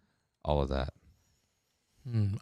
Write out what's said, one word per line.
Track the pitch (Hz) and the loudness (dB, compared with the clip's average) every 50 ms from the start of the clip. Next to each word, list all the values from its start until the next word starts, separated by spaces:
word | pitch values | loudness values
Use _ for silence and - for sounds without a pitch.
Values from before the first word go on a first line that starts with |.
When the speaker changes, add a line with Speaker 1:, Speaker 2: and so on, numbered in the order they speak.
| _ _ _ _ _ _ _ _ - | _ _ _ _ _ _ _ _ -2
Speaker 1:
all | 76 76 73 71 | 0 2 2 2
of | 67 | 2
that"? | 67 67 64 - - _ _ - - _ _ _ _ _ _ _ _ _ _ _ _ _ _ _ _ _ - 127 | 0 -2 -2 -4 -6 _ _ -20 -20 _ _ _ _ _ _ _ _ _ _ _ _ _ _ _ _ _ -8 -4
Speaker 2:
Hmm, | 117 110 104 98 101 - | 0 2 2 2 0 0